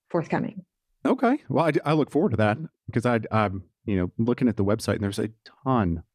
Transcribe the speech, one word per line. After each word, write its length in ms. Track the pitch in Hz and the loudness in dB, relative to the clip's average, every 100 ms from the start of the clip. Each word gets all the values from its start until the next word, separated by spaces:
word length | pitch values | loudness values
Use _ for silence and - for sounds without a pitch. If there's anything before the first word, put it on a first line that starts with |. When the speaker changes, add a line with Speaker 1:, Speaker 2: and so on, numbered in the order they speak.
| _ | _
Speaker 1:
forthcoming. 540 | 175 160 170 165 - - _ _ _ - | -4 -2 -4 -4 -8 -18 _ _ _ -2
Speaker 2:
Okay. 340 | 269 233 285 - | 0 2 0 0
Well, 160 | 131 160 | 0 2
I, 80 | 147 | 0
I 80 | 147 | 0
look 160 | 156 135 | 0 2
forward 180 | 143 190 | 0 0
to 60 | 113 | 2
that 200 | 107 107 156 - - | 2 0 -6 -14 -6
because 200 | 123 120 | -2 0
I, 140 | 117 104 | 0 0
I'm, 320 | 110 104 95 - _ - | 0 0 -2 -12 _ -4
you 120 | 98 | -2
know, 140 | 90 - | -2 -2
looking 300 | 117 120 123 | 0 2 0
at 80 | 104 | 0
the 80 | |
website 320 | 98 107 - 101 | 0 0 -2 -2
and 80 | |
there's 160 | 98 98 | -2 -4
a 120 | 113 - - - - | -6 -8 -20 -10 -2
ton 380 | 131 95 82 - | 2 2 -2 -8